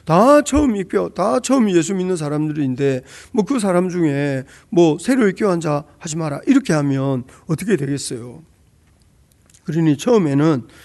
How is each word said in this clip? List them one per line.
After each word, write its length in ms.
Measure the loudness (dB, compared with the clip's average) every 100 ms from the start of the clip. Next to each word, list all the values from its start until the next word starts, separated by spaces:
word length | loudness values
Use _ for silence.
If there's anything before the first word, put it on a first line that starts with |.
| 0
다 360 | 4 6 4
처음 340 | 4 2 2 0
입교, 320 | -2 -4 -4
다 320 | -2 -2 -2
처음 280 | 0 0 2
예수 220 | 2 0
믿는 220 | -2 -2 -4
사람들인데, 840 | -4 -4 -4 -2 -2 0 -2 -2 -6 -18 -6
뭐 100 | -2
그 160 | -2 -2
사람 300 | 0 0 0
중에 560 | 0 -2 0 -2 -4 -8 -18 _
뭐 280 | 2 2 2
새로 300 | 0 2 0
입교한 320 | 0 0 0
자 240 | -2 -4 -6 _
하지 180 | -10 -8
마라 240 | -6 -4 2
이렇게 240 | 2 2
하면 540 | 0 0 0 0 -2 -6 -12 -6
어떻게 280 | -6 -2 -2
되겠어요? 680 | -2 -6 -8 -12 -12 -18 -20 _ _ _ _ _ _ _ _ _ _ _ -6
그러니 320 | 0 0 0
처음에는 720 | 2 2 2 2 2 0 -4 -18